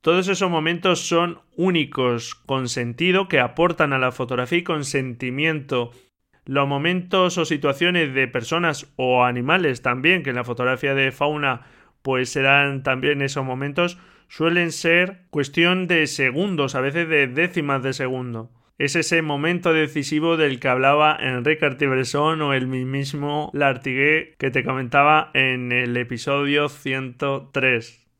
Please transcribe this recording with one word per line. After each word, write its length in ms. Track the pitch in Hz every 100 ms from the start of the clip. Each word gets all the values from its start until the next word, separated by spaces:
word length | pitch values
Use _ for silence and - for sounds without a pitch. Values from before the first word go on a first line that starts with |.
Todos 260 | 160 180 185
esos 220 | 185 190
momentos 580 | 165 160 175 180 170 -
son 320 | 170 175 165 _ -
únicos, 800 | 185 170 139 - 127 117 117 -
con 320 | - 135 123
sentido, 600 | 127 120 120 180 185 190
que 120 | 143
aportan 540 | 120 - 170 165 151
a 60 | 135
la 120 | 127
fotografía 480 | 127 127 123 123 175
y 40 |
con 200 | 175 160
sentimiento. 1080 | 139 143 131 117 127 131 156 156 139 127 120 - _ _ _ _ -
Los 220 | 139 139
momentos 720 | 139 160 180 180 190 180 180
o 80 | 160
situaciones 680 | 151 147 139 170 180 151
de 140 | 131 131
personas 640 | 123 113 165 170 143 - -
o 260 | 127 127
animales 580 | 123 123 127 180 160 120
también, 420 | 127 123 151 185
que 80 | 139
en 40 | 123
la 80 |
fotografía 500 | 120 120 127 127 139
de 180 | 135 135
fauna, 500 | 131 147 151 143 123 - _ _ _
pues, 280 | 135 127 127
se 120 | 147
dan 420 | 135 143 143 139
también 380 | 139 131 143 143
esos 240 | 139 139 131
momentos, 520 | 127 143 147 175 175 - _ _
suelen 460 | - 160 175 170
ser 480 | - 165 170 180 185 _
cuestión 580 | 147 139 160 170 185 175
de 180 | 170 147
segundos, 680 | - 131 135 202 170 135 139
a 60 |
veces 260 | 135 160 165
de 200 | 156 135
décimas 540 | 127 175 180 143 135
de 120 | 131
segundo. 580 | 131 131 127 123 113 117 _ _ _
Es 160 | 139 170
ese 260 | 160 165
momento 500 | 156 143 156 175 180
decisivo 640 | 160 151 151 139 151 165 165
del 240 | 151 123
que 80 | 135
hablaba 480 | 127 131 147 151 151
Enrique 400 | 131 123 127 156
Cartier-Bresson 840 | 147 135 143 131 127 143 156 160
o 120 | 147
el 120 | 135 127
mismo 840 | 131 127 139 139 143 143 147 151
Lartigué 840 | 143 143 120 135 131 143 160 - _
que 100 | 135
te 140 | 127
comentaba 680 | 131 131 123 143 143 156 - 135
en 360 | 131 127 123
el 240 | 123 123 123
episodio 720 | 123 120 143 139 143 147 147
ciento 840 | 143 135 131 131 120 139 139 135
tres. 540 | 139 131 117 - _ _